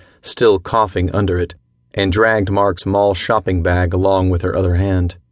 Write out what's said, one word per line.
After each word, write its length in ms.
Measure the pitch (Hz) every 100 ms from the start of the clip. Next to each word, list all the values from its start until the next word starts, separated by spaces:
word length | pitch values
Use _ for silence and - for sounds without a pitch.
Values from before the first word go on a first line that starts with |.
| _ _
still 380 | - - 117 95
coughing 500 | - 113 104 92 87
under 260 | 101 95 85
it, 160 | 87 - _ _ _ -
and 160 | 98
dragged 400 | 95 113 110 98
Mark's 340 | 101 101 87 95
mall 300 | 101 101 92
shopping 480 | - 107 98 90
bag 280 | 87 87 90
along 380 | 92 95 95 92
with 140 | 85
her 120 | 92 95
other 200 | 92 87
hand. 420 | 98 92 90 - _